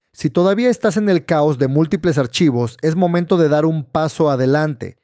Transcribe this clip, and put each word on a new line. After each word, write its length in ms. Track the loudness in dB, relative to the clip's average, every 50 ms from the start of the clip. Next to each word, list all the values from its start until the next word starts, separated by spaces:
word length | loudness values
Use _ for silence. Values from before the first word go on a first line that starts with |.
| _ _
Si 200 | _ -6 -4 -2
todavía 400 | 0 0 2 2 2 2 2 0
estás 260 | 0 0 -2 -2 -2
en 100 | 0 0
el 160 | 0 0 0 0
caos 360 | 0 0 2 2 0 0 0
de 80 | 0
múltiples 500 | 0 0 0 0 0 -2 -2 0 0 0
archivos, 600 | 0 -2 -2 -2 0 0 2 2 0 -2 -4 -4 -4
es 140 | -4 -2 0
momento 420 | 0 0 0 0 -2 -2 0 0
de 100 | 2 2
dar 180 | 2 2 2 0
un 180 | 0 -2 -2 -6
paso 480 | -4 -4 -2 -2 -2 -2 0 0 0
adelante. 680 | 0 0 0 0 0 0 0 -2 -6 -8 -12 -16 -16 _